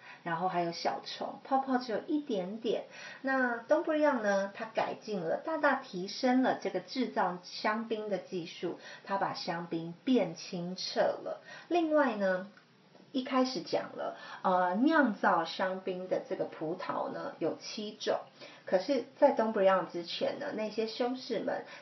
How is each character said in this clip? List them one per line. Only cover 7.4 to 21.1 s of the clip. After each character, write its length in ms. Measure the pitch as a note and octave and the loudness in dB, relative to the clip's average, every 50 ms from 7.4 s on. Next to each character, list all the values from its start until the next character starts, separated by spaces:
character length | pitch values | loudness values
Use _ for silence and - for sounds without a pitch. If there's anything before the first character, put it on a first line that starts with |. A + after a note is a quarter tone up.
| - | -10
香 460 | - - - - A3 G#3+ A3+ A3+ - | -12 -8 -4 -2 0 0 0 -2 -4
槟 200 | A3+ G#3 G#3+ G#3 | -4 -4 -4 -2
的 80 | G3 | -4
技 280 | F3+ - - F#3+ F3+ E3 | -4 -4 -4 -8 -8 -6
术， 340 | - - - F#3 E3+ - - - - - - - | -8 -8 -6 -6 -6 -6 -6 -12 -16 -18 -14 -8
他 140 | - G3 | -4 -2
把 160 | F#3+ F#3 - - | -2 0 -2 -4
香 340 | - - F#3 E3+ E3+ F3 | -4 -4 -4 -4 -4 -4
槟 260 | - E3 E3 E3 E3+ E3+ - - | -4 -4 -4 -4 -6 -10 -4 2
变 300 | C4+ B3+ A3+ F3+ E3 E3 | 4 4 4 4 2 -2
清 420 | - - - F#3+ F3 E3+ F3+ F#3 | -8 -10 -8 -6 -6 -4 -6 -6
澈 240 | - - - - A#3 | -6 -6 -4 0 2
了。 400 | F#3 - - - - - - - - - - - - | 2 2 2 -2 -4 -8 -8 -8 -10 -18 -18 -14 -4
另 260 | - E4 F4 E4 D#4 D4+ | 0 2 2 4 4 6
外 220 | D4+ C#4 B3 G#3+ | 6 6 4 2
呢， 320 | G3+ G3 F#3+ F#3 F3+ G3 - - - - _ _ _ _ _ - - - - | 2 2 2 2 0 -2 -6 -14 -20 -20 _ _ _ _ _ -20 -20 -12 -6
一 120 | - C4 B3+ | -4 -4 -2
开 200 | C4+ C4+ C4 B3+ | 0 2 2 2
始 180 | - - F3 | 2 0 -6
讲 220 | - - - - - - - | -4 -2 -2 -2 -2 -4 -6
了， 180 | - - - - - - - - - - | -6 -6 -6 -6 -8 -12 -14 -10 -4 0
呃， 320 | - F#3 F3+ F3+ F3+ F#3 | 2 4 4 4 4 4
酿 400 | G#3+ C4 D#4 E4 D4+ C4+ G#3+ G3 | 4 4 6 6 6 6 4 4
造 280 | - - G#3 F#3 E3+ E3 | 2 4 4 4 4 2
香 380 | - - - F#3+ F#3 F#3+ F#3+ | 0 -2 -2 -2 -2 -2 -4
槟 260 | - F#3+ F3+ F3+ F#3 | -4 -4 -4 -4 -2
的 140 | F#3 F3+ - - - | -2 -2 -2 -2 -4
这 80 | F#3+ | -4
个 80 | - D#3 | -4 -4
葡 320 | D#3 - - D#3 D#3 F3+ | -4 -4 -6 -4 -4 -4
萄 320 | - - - - - C3+ C3+ | -4 -4 -6 -4 -4 -4 -4
呢， 240 | - - E3+ F#3+ - - | -4 -6 -8 -8 -6 -2
有 180 | E3+ D#3 - | -2 -2 -2
七 400 | - - - - A3 G#3 G#3+ - - | -4 -8 -10 -8 -8 -8 -8 -8 -4
种。 180 | - - D#3+ - - - - - - - - - - | -2 0 0 0 -2 -8 -18 -20 -20 -20 -20 -14 -4
可 160 | - F#3+ F#3 | 2 2 2
是 240 | - - C#4 A#3+ - - - | 4 4 0 0 0 -2 2
在 180 | - D4 C4+ - | 6 6 6 8
Dom 160 | - A3 A3 | 6 2 2
Briand 360 | A3 G#3 F#3+ F#3+ F#3+ F#3 E3 | 4 6 6 6 6 6 2
之 160 | - - F3 E3+ | 0 -4 -8 -6
前 360 | - - - D3 - - - | -6 -4 -2 -2 -2 -2 -2
呢， 140 | - - - | -6 -4 -4
那 160 | G#3+ A3 G#3 | -4 -4 -4
些 180 | - A3+ A3 | -2 -2 -2
修 260 | A3 - - B3 B3 | -2 0 0 0 0